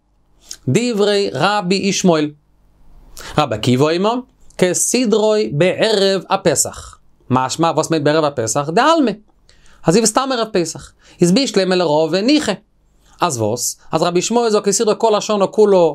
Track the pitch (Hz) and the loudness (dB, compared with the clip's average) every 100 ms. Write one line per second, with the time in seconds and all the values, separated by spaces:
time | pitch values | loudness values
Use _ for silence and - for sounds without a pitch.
0 | _ _ _ _ _ - - 156 247 214 | _ _ _ _ _ -10 -4 -2 0 0
1 | 202 202 202 131 185 208 175 190 196 - | 0 0 -2 -2 -2 -2 -2 -2 -2 0
2 | 185 160 147 147 _ _ _ _ - - | 2 2 0 -6 _ _ _ _ -20 -20
3 | - - - - 143 107 - 127 151 170 | -20 -18 -6 -2 -2 -2 -2 2 2 0
4 | 208 247 247 _ - - 180 170 - 247 | -2 -2 -8 _ -20 -2 -2 0 -2 -2
5 | 247 208 214 214 214 143 180 - 214 208 | 0 2 2 0 -2 0 0 0 0 0
6 | 196 190 - 190 175 135 110 - - - | 0 -2 -2 -2 0 0 -2 -6 -14 -20
7 | _ _ _ 123 131 - 165 147 151 160 | _ _ _ 0 0 0 0 0 0 0
8 | 143 156 147 143 110 143 143 175 285 330 | 2 2 0 -2 -4 -4 -2 0 2 2
9 | 247 208 _ _ _ _ - - - 180 | 0 -4 _ _ _ _ -20 -4 0 2
10 | 226 262 262 247 220 202 160 135 - _ | 2 0 -2 -4 -2 -2 -4 -8 -20 _
11 | _ - 175 185 - 202 185 185 165 151 | _ 0 2 4 2 0 0 0 2 0
12 | 160 180 220 302 294 185 _ _ _ _ | 0 0 2 2 0 -6 _ _ _ _
13 | _ _ 175 123 107 123 - - - 160 | _ _ -4 -2 -2 -2 -6 -10 -4 -2
14 | 165 175 180 233 233 208 202 190 220 214 | 0 0 0 0 0 0 0 0 0 0
15 | 226 208 202 214 190 - 208 185 165 | 0 0 -2 -2 0 2 4 4 2